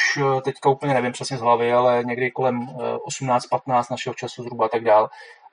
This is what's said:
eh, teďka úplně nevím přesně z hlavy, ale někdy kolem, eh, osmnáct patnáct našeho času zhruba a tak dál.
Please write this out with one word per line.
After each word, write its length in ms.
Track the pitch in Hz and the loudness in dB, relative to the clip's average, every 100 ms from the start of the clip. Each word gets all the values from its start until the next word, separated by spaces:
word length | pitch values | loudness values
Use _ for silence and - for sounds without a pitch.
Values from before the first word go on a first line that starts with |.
| - - | 0 0
eh, 240 | 139 131 | 0 0
teďka 300 | 135 - 143 | -2 0 0
úplně 240 | 139 143 | 2 2
nevím 180 | 131 123 | 0 0
přesně 240 | 123 - 131 | -4 -8 -2
z 40 | |
hlavy, 320 | 117 117 120 | 2 2 4
ale 320 | 123 123 120 | 4 4 2
někdy 260 | 120 120 127 | 0 -2 -4
kolem, 380 | - 131 120 123 | -2 -2 -2 -6
eh, 60 | 147 117 117 123 | -6 -6 -6 -8
osmnáct 400 | - 131 123 - | -6 0 0 0
patnáct 440 | 127 - 123 123 | -4 0 0 0
našeho 240 | 120 131 | -4 -8
času 280 | 117 123 - | -8 -10 -10
zhruba 240 | 120 - - | -10 -2 -2
a 20 | |
tak 160 | - | 0
dál. 240 | 117 214 - - - - - | 4 4 4 -4 -20 -20 -6